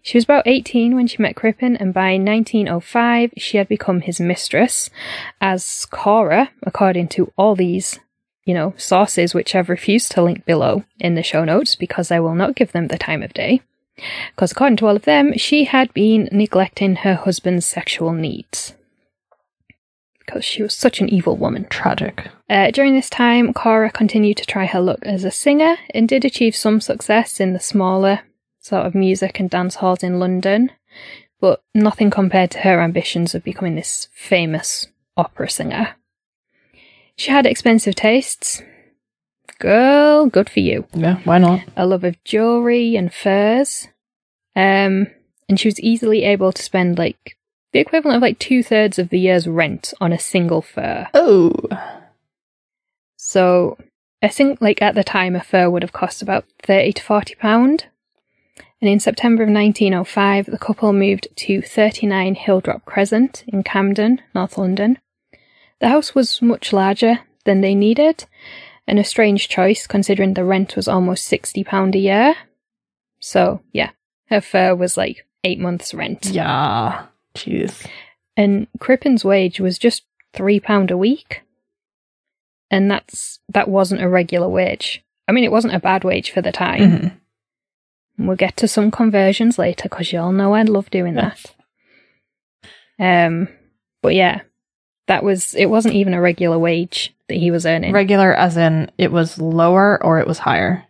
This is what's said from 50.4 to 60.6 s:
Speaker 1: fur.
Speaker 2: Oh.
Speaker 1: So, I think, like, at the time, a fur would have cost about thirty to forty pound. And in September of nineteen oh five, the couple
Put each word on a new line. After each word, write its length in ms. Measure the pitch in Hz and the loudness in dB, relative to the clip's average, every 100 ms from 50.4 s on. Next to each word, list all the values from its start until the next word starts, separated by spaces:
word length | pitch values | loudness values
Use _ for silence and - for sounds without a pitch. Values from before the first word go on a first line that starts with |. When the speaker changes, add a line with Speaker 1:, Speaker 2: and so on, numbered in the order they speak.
| 170 160 | 0 -2
Speaker 1:
fur. 460 | - - - 87 - | -4 -8 -6 -8 0
Speaker 2:
Oh. 400 | 285 330 196 170 - - 196 - - _ _ _ _ _ _ _ _ _ _ _ _ | 2 6 6 4 0 -6 -10 -12 -18 _ _ _ _ _ _ _ _ _ _ _ _
Speaker 1:
So, 600 | - 196 180 180 175 - - _ _ _ | -2 2 4 4 0 -6 -20 _ _ _
I 60 | 208 | -2
think, 340 | - 277 269 | 2 0 2
like, 200 | 208 208 | 0 2
at 140 | 208 202 | 0 0
the 80 | |
time, 320 | 190 196 185 180 | -2 -2 -2 -4
a 60 | |
fur 280 | - 185 180 | 0 2 2
would 140 | 175 | 0
have 100 | 175 | -6
cost 280 | - 180 - | -6 -8 -6
about 240 | 202 190 - _ | -4 -4 -6 _
thirty 320 | - 196 - | 0 2 2
to 100 | - | -2
forty 320 | - 208 - - | -2 -2 -2 -4
pound. 500 | 214 226 262 311 - _ _ _ _ _ _ - _ _ | 0 4 4 0 -4 _ _ _ _ _ _ -20 _ _
And 80 | 208 | 2
in 100 | 202 | 2
September 440 | - 226 240 226 | 0 0 2 2
of 60 | 214 | 2
nineteen 440 | 208 214 208 202 | 4 2 2 0
oh 100 | 185 185 | 0 -4
five, 400 | - 202 196 196 | 0 0 0 -2
the 120 | |
couple 360 | 220 | -8